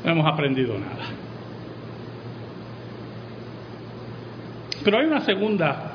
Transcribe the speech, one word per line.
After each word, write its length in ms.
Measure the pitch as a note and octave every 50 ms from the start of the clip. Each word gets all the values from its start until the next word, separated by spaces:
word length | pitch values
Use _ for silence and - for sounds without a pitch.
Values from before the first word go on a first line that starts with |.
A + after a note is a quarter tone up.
| -
no 60 | D3+
hemos 140 | E3 D#3+ D3
aprendido 520 | D#3 D3 D#3 D3 C#3 C3 C3 C3 A#2 G#2+ G2
nada. 260 | - - - - - - - - - - - - - - - - - - - - - - - - - - - - - - - - - - - - - - - - - A#2 - A2 A2+ A2+ A#2 A#2 - A#2 A#2 - - A#2+ - A#2 - A#2+ A#2 A#2 A#2 A#2 A#2+ A#2+ A#2+ - - - - - - - - - - - - - - - -
Pero 140 | G3+ G3 A#3
hay 80 | D4
una 140 | D#4+ D4+ B3
segunda 720 | - - G3 F#3+ G#3 A3 G#3 F#3+ E3+ D3 C3+ - - -